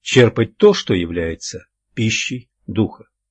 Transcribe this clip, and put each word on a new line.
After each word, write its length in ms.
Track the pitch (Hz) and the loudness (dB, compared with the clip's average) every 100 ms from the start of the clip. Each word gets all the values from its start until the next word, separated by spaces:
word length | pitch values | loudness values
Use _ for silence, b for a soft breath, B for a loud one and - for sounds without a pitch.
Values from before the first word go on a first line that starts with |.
черпать 560 | - 131 117 - 110 - | 2 4 4 2 -4 4
то, 160 | 208 | 4
что 200 | 196 - | 4 -2
является 720 | 95 85 87 82 82 - - _ _ _ - | -4 -2 -4 -6 -8 -12 -16 _ _ _ -4
пищей 560 | 110 - - 127 - _ - | -2 -2 -6 -10 -14 _ -8
духа. 380 | 104 104 - - _ _ | -2 -2 -4 -20 _ _